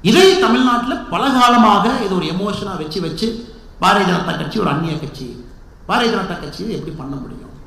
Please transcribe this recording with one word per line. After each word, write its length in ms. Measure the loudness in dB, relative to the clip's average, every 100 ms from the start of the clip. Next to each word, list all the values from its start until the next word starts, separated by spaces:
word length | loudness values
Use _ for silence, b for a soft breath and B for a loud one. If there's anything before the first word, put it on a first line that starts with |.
இதை 380 | 6 8 6 6
தமிழ்நாட்டுல 560 | 2 2 2 0 -2 -6
பல 340 | -4 -2 0
காலமாக 560 | 4 6 6 6 4 2 -2 -2
இது 100 | -2
ஒரு 100 | -2
எமோஷனா 520 | -4 -4 -6 -8 -8
வச்சு 240 | -8 -6
வச்சு 260 | -6 -4 -6 -6 -12 -18 -20 0
பாரதிய 260 | 2 2 2
ஜனதா 300 | 0 -2 -6
கட்சி 220 | -6 -2
ஒரு 100 | -2
அந்நிய 300 | -2 -4 -6
கட்சி, 280 | -8 -12 -14 -14 -18 -20 -20 -18 -4
பாரதிய 220 | -2 0
ஜனதா 240 | -2 -4 -8
கட்சி 240 | -10 -10
இதை 120 | -8 -8
எப்படி 200 | -8 -12
பண்ண 200 | -10 -10
முடியும்? 380 | -12 -16 -18 -20